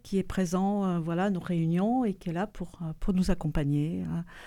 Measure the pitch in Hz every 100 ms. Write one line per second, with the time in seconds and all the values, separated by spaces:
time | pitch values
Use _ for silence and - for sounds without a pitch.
0 | - 196 185 - 180 180 196 208 190 175
1 | 160 170 202 180 - 170 165 175 208 254
2 | 233 185 175 165 208 - 175 - 165 160
3 | - 185 185 175 156 156 143 147 151 185
4 | 170 165 175 -